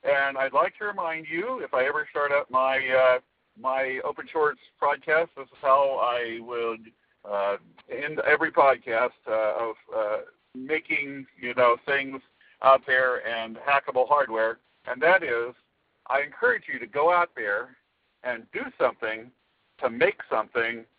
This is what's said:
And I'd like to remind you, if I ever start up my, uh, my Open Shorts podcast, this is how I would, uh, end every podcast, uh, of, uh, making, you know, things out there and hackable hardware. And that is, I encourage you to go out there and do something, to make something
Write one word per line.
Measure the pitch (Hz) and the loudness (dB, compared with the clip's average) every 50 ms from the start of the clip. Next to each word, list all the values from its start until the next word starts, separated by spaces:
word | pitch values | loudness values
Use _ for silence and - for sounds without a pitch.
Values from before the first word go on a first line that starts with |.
| _ | _
And | 131 143 139 139 139 135 135 | 0 2 2 2 -2 -2 -2
I'd | 135 135 127 | -4 -2 2
like | 139 160 190 - - | 0 0 0 -2 -6
to | 214 | -8
remind | 208 202 196 180 165 160 160 160 151 | -8 -6 -4 -4 -6 -6 -6 -10 -8
you, | 156 170 196 240 - 254 | -6 -6 -6 -6 -6 -8
if | 147 135 - | -8 -4 0
I | 135 127 | 0 0
ever | 139 143 143 143 - | 0 0 -2 -6 -4
start | - 151 143 143 143 | -4 -2 -2 0 0
up | 143 139 _ | 0 -2 _
my, | 123 127 131 135 135 - - - | -2 0 0 2 0 0 -2 0
uh, | 131 131 131 127 127 127 _ _ _ _ _ _ _ - | 2 4 6 6 4 4 _ _ _ _ _ _ _ -8
my | - 131 131 135 135 131 131 131 - | -4 -4 -2 -2 -2 -2 -4 -6 -6
Open | 151 147 - 147 127 - | -6 -8 -8 -10 -6 -2
Shorts | 165 151 147 143 _ _ _ _ _ | 2 2 2 0 _ _ _ _ _
podcast, | - 143 143 139 - 165 156 160 170 160 _ | 0 0 0 0 0 0 2 2 2 0 _
this | - 135 | -16 -18
is | 127 - - | _ -18 -4
how | - 139 131 139 143 139 135 - | 4 4 6 6 6 2 2 0
I | 101 120 120 123 120 117 113 117 | 0 0 0 -2 -4 -4 -8 -10
would, | 117 117 120 120 117 113 113 110 110 110 _ _ _ _ _ _ _ 104 | -10 -8 -6 -4 -4 -4 -6 -6 -12 -20 _ _ _ _ _ _ _ -6
uh, | 104 101 98 101 101 98 _ _ _ - - _ | -2 -2 0 0 -2 -2 _ _ _ -20 -18 _
end | - - 147 151 156 151 | -12 -8 -8 -6 -4 -2
every | - - 151 147 156 156 | 2 2 2 2 2 0
podcast, | 151 170 147 139 131 117 _ 131 113 113 123 123 - _ _ - | 2 4 6 6 6 2 _ -2 0 0 0 0 -2 _ _ -2
uh, | 110 | -2
of, | 110 110 107 92 - 117 113 107 _ - _ - | 0 0 0 0 -2 -4 -4 -6 _ -14 _ -6
uh, | 110 107 104 107 104 - - _ _ _ _ _ | -4 -4 -2 -4 -6 -6 -10 _ _ _ _ _
making, | 127 131 135 156 156 160 - - - 143 139 139 139 135 _ _ _ | -16 -8 -4 -4 -4 -4 -4 -4 -4 -4 -6 -8 -14 -16 _ _ _
you | 131 120 123 | -10 -8 0
know, | 131 123 120 117 120 _ | 2 4 4 4 2 _
things | - 143 139 135 135 135 131 _ _ _ _ _ _ _ _ - | -4 -4 -4 -4 -6 -10 -14 _ _ _ _ _ _ _ _ 6
out | 131 135 135 127 | 6 6 6 4
there | - 131 127 131 127 123 - - | 2 2 2 4 2 0 -2 -4
and | 113 117 113 113 113 113 117 | -6 -6 -6 -6 -8 -10 -10
hackable | 123 139 143 139 - - 131 127 127 - | -2 0 0 0 0 0 0 0 2 4
hardware. | 147 147 139 - 113 113 110 113 117 117 _ _ _ _ _ | 4 2 2 0 0 0 0 0 -2 -6 _ _ _ _ _
And | - 123 127 139 | -10 -6 0 2
that | 160 185 190 170 | 4 4 4 2
is, | 143 120 117 117 120 123 _ _ _ _ _ _ _ _ _ _ - | 0 -2 -2 -4 -6 -8 _ _ _ _ _ _ _ _ _ _ -4
I | 123 135 143 | -2 -2 -2
encourage | 143 - - - 247 240 214 - - - | -4 -8 -2 0 0 0 0 -4 -10 -12
you | 127 | -10
to | 120 | -12
go | 113 104 139 147 165 175 | -8 -2 2 2 4 4
out | 175 175 - _ | 4 2 0 _
there | - 113 104 101 104 120 127 127 _ _ _ _ _ _ _ _ _ _ | -8 -4 -2 -2 -4 -4 -8 -16 _ _ _ _ _ _ _ _ _ _
and | 123 123 113 110 _ - | -8 -8 -8 -10 _ -10
do | - 254 262 247 _ | -10 -10 -10 -4 _
something, | 160 123 110 _ - 110 110 110 113 127 _ _ _ _ _ _ _ _ _ _ | 0 0 0 _ -6 -8 -8 -8 -12 -18 _ _ _ _ _ _ _ _ _ _
to | - 127 | -4 -4
make | 117 117 156 185 214 _ - - | 0 2 0 0 0 _ -8 -4
something | 147 117 107 104 _ 123 117 113 117 117 113 _ _ | -2 -2 -2 -2 _ -2 -2 -2 -4 -8 -12 _ _